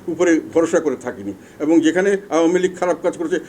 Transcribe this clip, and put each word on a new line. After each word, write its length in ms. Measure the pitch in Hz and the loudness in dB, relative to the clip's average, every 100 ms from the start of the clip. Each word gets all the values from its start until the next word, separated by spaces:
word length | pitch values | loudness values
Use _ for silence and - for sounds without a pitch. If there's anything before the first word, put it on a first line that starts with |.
| - | -8
উপরে 340 | 160 175 160 - | 0 2 2 0
ভরসা 260 | 160 165 170 | 0 2 2
করে 160 | 151 123 | 0 -4
থাকিনি 380 | 123 98 98 98 - - | -8 -10 -10 -12 -16 -6
এবং 220 | 147 165 | 2 4
যেখানে 360 | 151 175 202 196 - | 4 2 0 0 -2
আওয়ামী 300 | 156 165 180 | 0 2 2
লীগ 140 | 180 180 | 0 -2
খারাপ 180 | 180 160 | -2 0
কাজ 140 | 180 165 | -2 -4
করেছে 220 | 160 165 | -4 -4